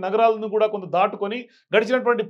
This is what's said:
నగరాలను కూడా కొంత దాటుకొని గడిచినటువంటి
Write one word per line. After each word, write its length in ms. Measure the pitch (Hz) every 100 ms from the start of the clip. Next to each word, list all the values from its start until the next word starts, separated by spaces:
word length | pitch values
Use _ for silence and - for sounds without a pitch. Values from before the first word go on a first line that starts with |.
| 185
నగరాలను 440 | 214 226 220 214
కూడా 160 | 214 214 208
కొంత 120 | 175 170
దాటుకొని 420 | 208 214 202 240 - _ _ 208
గడిచినటువంటి 500 | 220 254 233 233